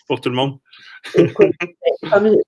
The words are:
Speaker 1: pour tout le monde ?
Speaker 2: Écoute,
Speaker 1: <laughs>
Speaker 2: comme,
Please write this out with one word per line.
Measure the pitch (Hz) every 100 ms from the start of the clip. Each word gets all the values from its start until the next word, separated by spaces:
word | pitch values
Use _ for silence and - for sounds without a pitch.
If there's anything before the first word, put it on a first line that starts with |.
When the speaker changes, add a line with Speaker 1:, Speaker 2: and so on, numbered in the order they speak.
| -
Speaker 1:
pour | 127
tout | 127
le | 127
monde ? | 139 139 _ - - - - -
Speaker 2:
Écoute, | 170 - 208 -
Speaker 1:
<laughs> | 175 _ 170 - 165
Speaker 2:
comme, | 202 214 208